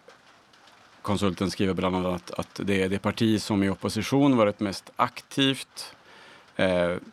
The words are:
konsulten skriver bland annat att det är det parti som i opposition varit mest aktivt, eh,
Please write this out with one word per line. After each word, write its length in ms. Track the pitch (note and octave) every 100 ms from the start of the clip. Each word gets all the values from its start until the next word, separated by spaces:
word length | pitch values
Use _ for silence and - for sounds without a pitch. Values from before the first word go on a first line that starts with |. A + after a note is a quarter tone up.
| - - - - _ - - - - -
konsulten 500 | - G2 G2 E2+ F#2+
skriver 220 | - G2
bland 220 | F2+ F#2+ F#2
annat 360 | F#2 F2+ -
att 300 | - - -
det 200 | F#2+ G2
är 60 | F#2+
det 100 | G2
parti 420 | G#2+ G2 A2+ G#2+
som 220 | - G#2
i 60 | G2
opposition 680 | F#2 G2+ G#2+ G2 C#3 C#3+ B2+
varit 220 | G#2 G2+
mest 320 | G#2 F#2 - -
aktivt, 1000 | B2 - - - C3+ C3 - - - - - - - - - -
eh, 400 | F#2+ F2+ F2 F2 -